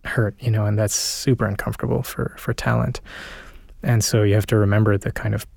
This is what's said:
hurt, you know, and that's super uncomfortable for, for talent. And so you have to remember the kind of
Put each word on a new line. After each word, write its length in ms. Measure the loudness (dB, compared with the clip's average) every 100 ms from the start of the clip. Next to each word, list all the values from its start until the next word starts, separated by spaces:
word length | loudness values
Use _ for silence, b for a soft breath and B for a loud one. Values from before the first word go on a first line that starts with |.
hurt, 300 | -2 0 0 0
you 100 | 0
know, 160 | 2 2
and 120 | 2
that's 160 | 0
super 520 | 0 -4 -2 0 2 0
uncomfortable 560 | -2 -6 -4 -2 -2
for, 320 | -2 -6 -6 -6
for 140 | -6
talent. 480 | -2 0 0 0 -4 B B B B B B B -6
And 220 | 0 2
so 180 | 4 4
you 120 | 4
have 120 | 2 4
to 100 | 2
remember 420 | 4 4 4 2
the 140 | -2
kind 220 | -4 -4
of 120 | -4 -6